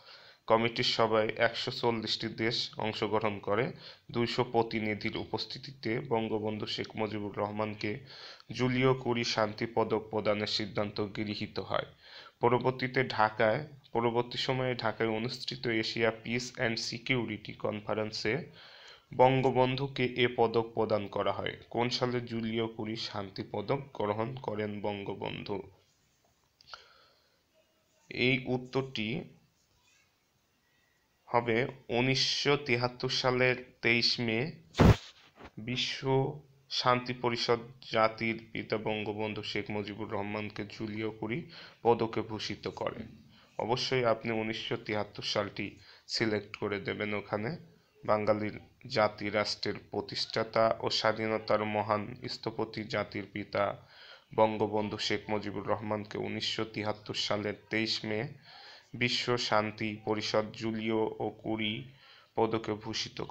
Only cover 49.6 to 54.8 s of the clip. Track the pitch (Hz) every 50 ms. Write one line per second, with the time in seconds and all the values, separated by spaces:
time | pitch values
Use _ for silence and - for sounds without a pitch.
49.6 | - 107 95 - - - - 104 101 - 120 - - - - 113 110 - - 113
50.6 | 113 113 - - - 113 - - - 110 107 110 110 110 110 107 110 - 107 104
51.6 | 107 107 107 107 101 110 107 104 101 117 127 - 127 120 - - - 113 - -
52.6 | 110 110 - 113 104 107 113 104 101 - - 101 98 - - 104 101 - - 104
53.6 | 101 101 - - - - - - - - - - _ - - 110 110 110 110 104
54.6 | 110 101 104 107